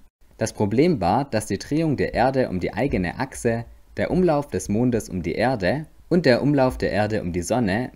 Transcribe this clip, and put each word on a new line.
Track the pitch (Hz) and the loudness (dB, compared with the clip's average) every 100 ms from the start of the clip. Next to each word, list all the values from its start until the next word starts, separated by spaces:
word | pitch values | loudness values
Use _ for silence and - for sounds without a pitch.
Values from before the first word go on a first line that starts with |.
| - _ - - | -18 _ -18 -6
Das | 113 | -6
Problem | - 104 113 170 135 | -2 0 2 2 2
war, | 87 113 | 2 0
dass | 139 110 - | 0 -4 -2
die | 98 | -6
Drehung | - 147 165 120 | -4 -2 0 0
der | 87 | -2
Erde | - 131 131 - | 2 2 2 0
um | 92 | -2
die | - | -4
eigene | - 135 107 87 - | -2 -2 0 -2 -4
Achse, | 131 - 120 113 117 - - - | -8 -4 -2 -2 -6 -16 -12 -4
der | 104 | -2
Umlauf | 165 180 147 143 | 2 2 2 -2
des | 95 - | -4 -2
Mondes | 104 127 117 - | 0 2 0 -2
um | 90 | -6
die | 85 | -4
Erde | - 120 131 90 131 156 - - | 0 0 0 0 -2 -4 -12 0
und | 175 | 2
der | 160 120 | 4 4
Umlauf | 135 143 127 - | 4 4 2 0
der | 95 | -2
Erde | 95 107 107 | 0 0 -2
um | 90 | -4
die | 85 | -4
Sonne | 85 113 107 101 127 | -2 0 2 0 -4